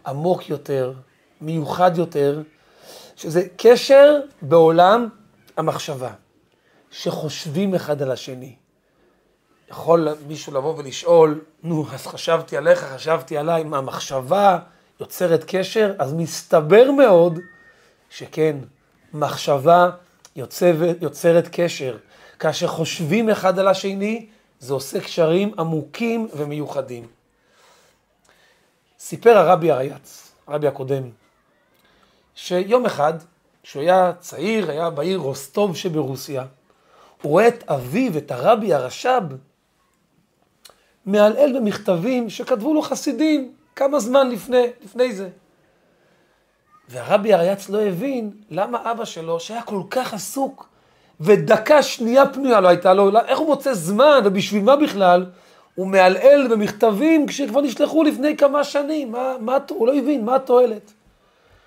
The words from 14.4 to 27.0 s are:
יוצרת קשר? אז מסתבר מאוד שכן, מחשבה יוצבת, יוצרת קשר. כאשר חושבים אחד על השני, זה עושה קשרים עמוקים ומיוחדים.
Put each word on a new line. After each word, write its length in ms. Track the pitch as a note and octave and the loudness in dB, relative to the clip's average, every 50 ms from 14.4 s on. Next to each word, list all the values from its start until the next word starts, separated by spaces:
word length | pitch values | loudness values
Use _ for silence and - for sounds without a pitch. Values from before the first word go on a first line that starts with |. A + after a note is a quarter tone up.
| G3+ G3+ F3+ E3 - _ _ _ _ _ _ - | 4 4 2 2 -4 _ _ _ _ _ _ -18
יוצרת 440 | - - - - F#3 E3+ E3 D#3 D#3+ | -16 -14 -8 -4 -2 0 0 0 -2
קשר? 460 | - - F#3 F#3 F#3+ - A3+ G#3+ G3+ G3+ G3+ | -2 -4 -4 -4 -2 0 0 0 0 0 -4
אז 140 | C#3+ C3 D3+ | -4 -4 -4
מסתבר 800 | E3 E3+ D3+ - - - - - E3 D3+ D3+ F#3 A3 B3+ C4+ | -6 -6 -6 -8 -12 -4 0 2 2 4 6 8 8 8 6
מאוד 480 | C#4+ C#4+ C4+ A3+ F#3+ E3+ E3+ F3 E3 E3+ - - _ _ _ _ _ _ _ _ _ _ _ _ | 6 4 6 6 8 6 6 4 2 -4 -12 -16 _ _ _ _ _ _ _ _ _ _ _ _
שכן, 480 | - - - - - D#3+ D#3 D#3 C#3+ C#3 B2+ - _ _ _ _ _ _ _ _ - | -20 -20 -18 -10 -4 -2 -2 -2 -2 -6 -12 -18 _ _ _ _ _ _ _ _ -8
מחשבה 760 | D3+ D3 C3+ C3+ - - E3 D3 C#3 B2+ E3 E3+ F3+ F3 F3+ F3 - _ _ _ _ _ _ - | -6 -6 -6 -6 -6 -2 -2 -2 2 4 6 6 6 6 4 0 -6 _ _ _ _ _ _ -16
יוצבת, 680 | - B2 - - - F3+ F3 E3+ D3+ E3+ E3+ F3 E3+ | -16 -16 -12 -4 0 2 2 2 2 0 -2 -2 -2
יוצרת 460 | E3 C#3+ C#3 - - E3+ E3 E3+ E3 E3+ | -6 -8 -6 -2 0 2 2 2 2 0
קשר. 460 | - - E3+ E3+ E3+ - C#3+ B2+ A2+ A2 _ _ _ _ _ _ _ - | -4 -4 -4 -4 -4 -8 -8 -10 -10 -12 _ _ _ _ _ _ _ -6
כאשר 280 | - D#3+ C#3+ - F3 | -6 -4 -4 -4 -6
חושבים 600 | D3+ - - D#3+ - - - E3+ C#3+ F3 A3+ A#3 A3 | -6 -4 -4 -6 -6 -6 -6 -4 -2 0 0 0 0
אחד 300 | G3+ - - F#3+ F3+ F#3+ | -2 0 0 -2 0 0
על 80 | F#3+ | 0
השני, 600 | G3 F#3+ F#3+ - G3 G3 G3 G3 G#3+ A3+ A#3 A3 - _ _ _ _ _ _ | 0 0 0 -2 -8 -6 -6 -6 -6 -6 -8 -10 -16 _ _ _ _ _ _
זה 140 | B2+ A#2+ C#3 | -10 -8 -6
עושה 260 | C3+ C#3 - - D3+ | -6 -6 -8 -10 -10
קשרים 520 | C3+ - - - E3 D#3 E3 F#3 G3+ G3+ - - | -10 -6 -2 0 2 2 2 0 0 -2 -4 -6
עמוקים 680 | D#3+ E3 E3 D#3 C#3+ - - - A#3 A#3 A3+ A3+ A3 A3+ - | -4 -4 -4 -4 -6 -8 -8 -6 -6 -4 -4 -4 -6 -8 -8
ומיוחדים. 720 | C#3+ D3 D3 D3 D3+ D3 C#3 - C#3+ C3 A#2+ B2 A#2 | -10 -8 -8 -8 -10 -10 -8 -8 -8 -8 -8 -12 -16